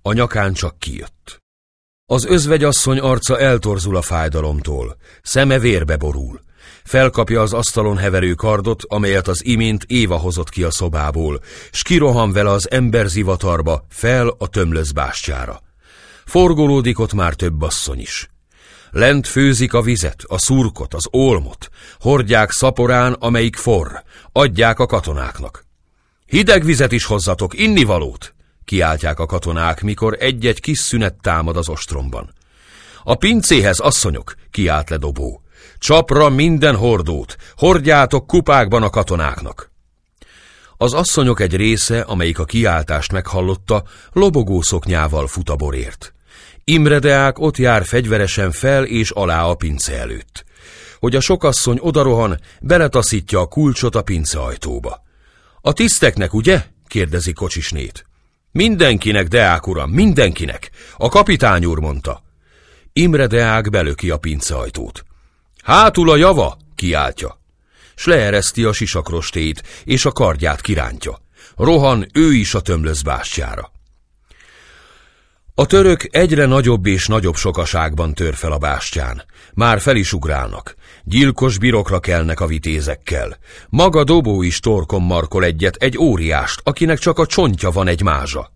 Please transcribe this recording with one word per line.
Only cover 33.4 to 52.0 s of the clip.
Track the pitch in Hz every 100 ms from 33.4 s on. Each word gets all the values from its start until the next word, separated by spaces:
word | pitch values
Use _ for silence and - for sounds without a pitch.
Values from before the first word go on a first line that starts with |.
| - 143 98 -
asszonyok!” | 147 - 95 69 - - -
kiált | - 90 76 76
le | 78
Dobó. | 71 67 65 - _ _ - -
„Csapra | - 160 165 139 151
minden | 135 165 156 147 113
hordót, | 120 107 80 76 73 - - -
hordjátok | 160 175 143 147 131 139 -
kupákban | 175 160 139 104 117
a | 107
katonáknak!” | 113 98 87 73 - 73 - - _ _ _ _ _ - _ - _ - -
Az | 120
asszonyok | 139 175 - 127 113
egy | 95 92
része, | 110 110 - 117
amelyik | - 95 85 80
a | 78
kiáltást | 117 110 82 78 76 -
meghallotta, | 95 - 95 92 95 - 107 - - -
lobogó | 180 196 147 98 92
szoknyával | 80 90 - 85 76 76 67
fut | - 80
a | 73
borért. | 73 67 60 - - _ _ - - - -
Imre | 160 147 147
deák | 143 139 139 -
ott | 156 143
jár | 127 110 90
fegyveresen | 120 113 107 98 - 95
fel | 82 131 139
és | 131 113 107
alá | 104 92 82
a | 85 87
pince | 80 71 - 62
előtt. | 58 57 - - - _ - - - -
Hogy | 110 131
a |
sok | - 185
asszony | 151 120 - 120
odarohan, | 165 147